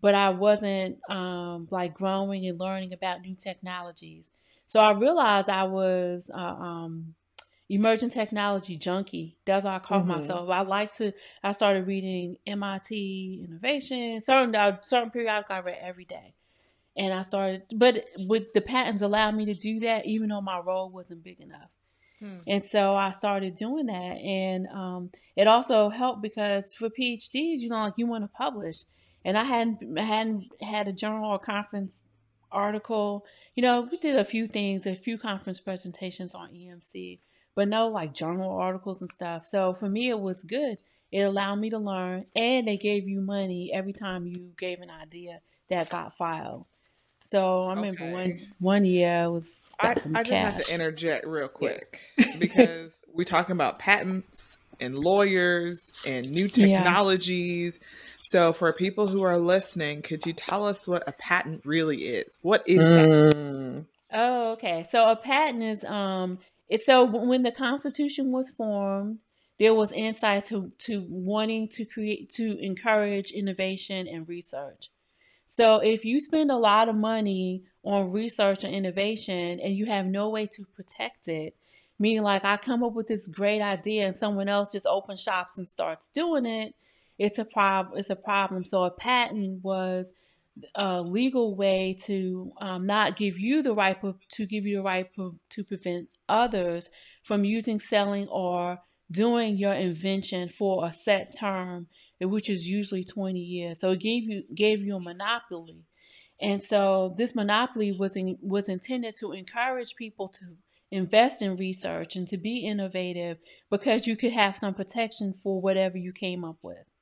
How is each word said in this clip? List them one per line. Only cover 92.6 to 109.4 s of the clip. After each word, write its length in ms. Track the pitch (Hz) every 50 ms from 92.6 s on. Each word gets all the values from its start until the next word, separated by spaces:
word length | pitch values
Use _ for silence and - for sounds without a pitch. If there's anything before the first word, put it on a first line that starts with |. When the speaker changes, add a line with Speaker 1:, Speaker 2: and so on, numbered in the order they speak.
Speaker 1:
um, 240 | 208 196 185 180 180
not 320 | 196 202 214 220 - 208 -
give 220 | 208 202 185 175
you 240 | 196 226 269 311 294
the 100 | 285 220
right 260 | 214 196 190 190 190
p-, 140 | - 202 185 190 _ _
to 160 | - - 220
give 200 | 185 208 214 196
you 120 | 208 202 196
the 60 | 190
right 280 | 196 185 185 185 185
p-, 200 | _ - 190 185 170 165 _ _
to 140 | - - 202
prevent 460 | _ 202 185 - 180 175 175 170 - _ _ _ -
others 600 | 202 220 240 240 220 196 180 175 170 170 175 - _ - - - - _ _
from 200 | - 214 202 202
using, 360 | 202 214 226 220 - 220 214
selling, 480 | - - - 208 202 202 202 202 202 -
or 520 | - 185 185 180 175 175 175 175 180 180 _ _ _ _ _ _
doing 460 | 165 175 214 233 240 233 233 220 208 196
your 160 | 196 202 196
invention 720 | - 190 180 170 160 175 190 196 196 190 - - 180 180 170
for 380 | - - 214 196 190 185 160
a 80 | 170 160
set 420 | - - - 202 190 208 - -
term, 520 | - 220 202 196 185 180 180 180 175 175 - _ _ _ _ _ _
which 280 | 180 190 196 214 208 -
is 180 | 208 180 165 170
usually 360 | 190 208 208 190 - 185 180
twenty 360 | 185 - 208 196 190 185 180
years. 400 | 175 175 180 180 175 170 165 165
So 120 | - 185
it 80 | 190 185
gave 240 | 185 220 226 240 226
you, 200 | 220 208 196 - _ -
gave 280 | 165 208 214 214 214
you 140 | 196 202 202
a 40 | 190
monopoly. 840 | 180 175 175 180 196 208 233 240 233 - - 170 165 165 165 165 165 _ _ _ _ _ _ - _ _ _ _
And 240 | - 208 202 196 196
so 520 | - 220 208 196 196 190 190 185 185 175 175
this 160 | 233 240 -
monopoly 580 | 240 208 202 208 214 247 254 - 233 214 202
was 240 | 196 180 196 196 190
in, 220 | 196 190 185 185 180
was 280 | - 208 190 202 196 208
intended 460 | 190 180 - - 254 254 240 226 208 -
to 140 | - 196
encourage 640 | 139 196